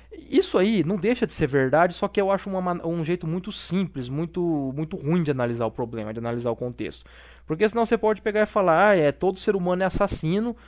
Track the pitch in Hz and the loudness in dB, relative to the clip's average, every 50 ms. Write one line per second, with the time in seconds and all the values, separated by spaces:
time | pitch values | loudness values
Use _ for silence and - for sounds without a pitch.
0 | - - - 370 - - - 311 392 - - 220 185 208 226 196 147 156 202 196 | -20 -20 -20 -20 -8 -2 0 0 0 2 2 2 2 2 2 2 0 0 -2 -2
1 | 156 214 247 247 233 165 - - 160 135 131 139 131 131 127 156 170 185 170 - | 0 0 0 0 -2 -4 -2 -2 -2 0 2 2 2 4 4 4 4 4 2 -2
2 | - 196 - 208 196 190 196 190 - 208 190 185 180 175 175 170 - 165 170 170 | -4 -4 0 0 0 0 0 -2 -2 -4 -4 -4 -2 -2 -4 -4 -4 -4 -4 -2
3 | 160 147 175 180 175 156 160 185 180 220 202 - - - 170 190 196 165 - 143 | -2 -2 -2 -4 -4 -4 -6 -6 -6 -8 -12 -12 -8 -4 -2 -2 -2 -2 -4 -8
4 | 123 123 135 147 165 165 156 185 175 170 165 147 139 131 131 143 160 156 196 185 | -8 -6 -4 -6 -6 -4 -4 -2 -2 0 0 0 -2 -4 -4 -6 -6 -6 -8 -6
5 | 147 143 165 180 165 147 143 131 123 120 120 117 120 110 107 - 127 117 113 113 | -2 0 2 2 2 0 0 0 0 -2 -2 -2 -2 -4 -2 -4 -6 -6 -6 -8
6 | 107 107 110 117 113 117 120 120 120 120 113 - 123 123 120 - 110 92 - - | -8 -6 -6 -6 -4 -4 -4 -2 -2 -4 -4 -4 -4 -8 -6 -6 -8 -8 -8 -12
7 | - - - - - - - - - - 156 160 208 220 202 233 226 220 240 226 | -20 -20 -20 -20 -20 -20 -20 -14 -8 -6 -2 0 0 0 2 2 0 2 2 2
8 | 220 214 220 - - 220 202 214 214 208 - 220 190 180 160 165 196 214 208 180 | 2 2 0 0 -2 -2 2 2 0 2 2 2 4 4 6 6 6 6 6 6
9 | 151 143 139 - - 185 190 190 - - 202 196 175 180 180 180 190 185 - - | 4 2 2 2 0 0 0 0 0 0 0 2 2 0 0 2 0 0 2 2
10 | 208 190 - - - 156 175 202 220 240 226 - - | 0 0 -2 -2 -2 0 0 0 0 -2 -6 -8 -12